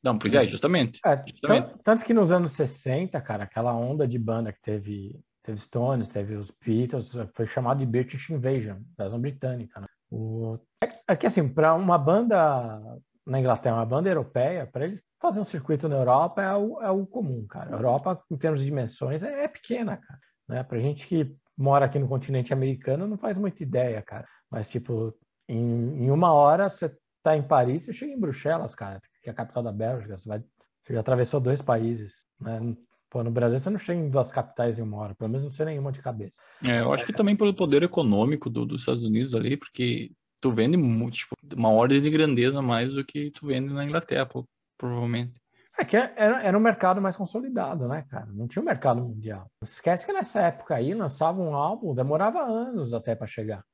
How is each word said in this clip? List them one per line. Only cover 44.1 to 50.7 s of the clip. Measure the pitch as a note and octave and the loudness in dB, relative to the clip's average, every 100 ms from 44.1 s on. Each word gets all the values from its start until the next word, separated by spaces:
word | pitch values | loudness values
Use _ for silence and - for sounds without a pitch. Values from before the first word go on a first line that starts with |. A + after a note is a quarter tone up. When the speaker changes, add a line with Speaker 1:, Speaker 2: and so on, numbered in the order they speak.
| C#3 C3 | -2 -2
Speaker 1:
pô, | C3 B2 _ _ _ | -6 -12 _ _ _
provavelmente. | B2 A#2+ A#2+ A#2 A#2+ - _ _ _ - | -4 -2 -2 -2 -4 -12 _ _ _ -6
Speaker 2:
É | - | 2
que | G#3+ | 2
era, | G#3+ - G#3+ B3 | 2 2 2 4
era | G3+ G3+ | 2 4
um | |
mercado | A3+ A3+ F#3 F#3+ | 4 4 2 2
mais | G3 - | 0 -4
consolidado, | F#3 A3+ C4 A#3 C#3 E3 B2 | -6 -6 -6 -4 -4 -4 -4
né, | D3+ - | -6 -8
cara? | B2+ A2 | -12 -10
Não | G2+ A#2+ | -8 -6
tinha | - | -4
um | E4 | -2
mercado | G#3+ C#3 A#2+ | 0 2 0
mundial. | B2 G#2+ G#2+ G2+ F#2 _ | -2 -8 -10 -12 -14 _
Não | - | -16
esquece | - - F3+ - | -4 0 0 0
que | |
nessa | G4 G#3 A3+ | -4 -2 2
época | E3+ - - | 0 0 -4